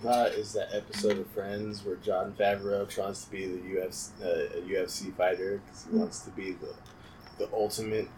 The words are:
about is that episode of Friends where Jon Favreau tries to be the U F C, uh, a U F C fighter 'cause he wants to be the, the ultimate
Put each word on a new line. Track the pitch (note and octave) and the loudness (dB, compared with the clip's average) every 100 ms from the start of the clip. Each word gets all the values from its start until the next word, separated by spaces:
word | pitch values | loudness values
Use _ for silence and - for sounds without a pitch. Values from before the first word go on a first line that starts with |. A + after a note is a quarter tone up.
about | A2+ A#2+ A#2 | 4 6 6
is | G#2+ G#2 | 2 0
that | G#2 - | -2 0
episode | G#2 - G2+ G#2+ G2 | -2 -4 2 2 2
of | F#2 | 0
Friends | G#2 G2 G2+ G#2+ G2+ G2+ | -4 -2 -2 -4 -4 -4
where | F2+ | -2
Jon | G#2 F#2 G2 G2+ | 2 2 0 4
Favreau | G2+ G2+ G2+ G2+ G2 | 4 4 2 0 0
tries | - G2 G2 | -2 -2 -4
to | - | -8
be | G2 F#2+ | -6 -4
the | F2+ F#2 | -4 -2
U | F#2+ F#2 | 0 0
F | |
C, | - - - | -4 -10 -4
uh, | F#2 | 0
a | E2 C#2+ E2+ F2+ | 2 0 -2 0
U | F#2+ | 0
F | F2+ | 0
C | - G2 - | -2 -6 2
fighter | F2+ F2+ F#2+ G2+ - | 4 4 0 -2 -6
'cause | - - | -16 0
he | A3 | 2
wants | A3 - | 2 -2
to | - | -10
be | - F#2+ | -6 -6
the, | F2 - - - - - - - - | -6 -10 -14 -18 -20 -20 -20 -14 -6
the | G#2 | -2
ultimate | A2 G#2 - A2 G#2+ - | 2 2 0 0 0 -2